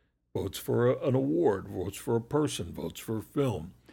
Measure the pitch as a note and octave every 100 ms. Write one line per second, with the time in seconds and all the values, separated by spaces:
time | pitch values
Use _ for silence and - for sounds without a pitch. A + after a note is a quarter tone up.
0 | _ _ _ F#2 F#2 - - A#2 A#2+ -
1 | D#3 B2+ C#3 E3 D3+ F#2+ F2+ G2+ F2+ -
2 | - A#2 A#2 D3 C#3+ - F2 E2 E2 -
3 | - A2 - D3 C3+ F#2+ F2+ - -